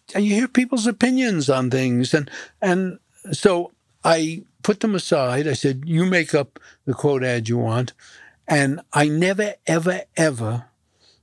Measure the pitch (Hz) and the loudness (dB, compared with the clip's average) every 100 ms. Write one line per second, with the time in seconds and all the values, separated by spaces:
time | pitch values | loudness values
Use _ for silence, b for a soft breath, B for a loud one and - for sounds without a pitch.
0 | - 190 208 208 247 247 247 254 220 208 | -8 -2 0 2 0 0 0 0 -2 0
1 | 247 254 247 175 135 131 127 131 131 120 | 2 2 2 0 2 0 0 0 2 0
2 | 127 160 135 B B _ 196 180 185 - | 2 0 -2 B B _ 0 0 -2 -8
3 | _ _ 190 151 202 175 175 _ _ _ | _ _ -10 0 2 2 -2 _ _ _
4 | 156 165 160 165 - _ - 208 226 190 | 2 2 0 -6 -14 _ -2 0 0 -2
5 | - 156 127 127 151 131 139 131 156 160 | 0 0 2 0 -2 0 -2 -2 -2 0
6 | 185 185 160 151 135 - B B - 127 | 2 0 0 -2 -2 -10 B B -6 -2
7 | 147 139 127 120 113 120 117 117 123 B | 0 0 0 -2 -2 -2 -2 -2 -4 B
8 | B B B B - 151 135 151 - 147 | B B B B -2 0 2 -2 -2 0
9 | 151 156 180 196 208 - - 165 170 180 | 2 2 0 0 -4 -4 -2 0 0 -4
10 | - - 156 123 107 117 - _ _ b | -4 -2 0 0 -4 -6 -8 _ _ b
11 | b b | b b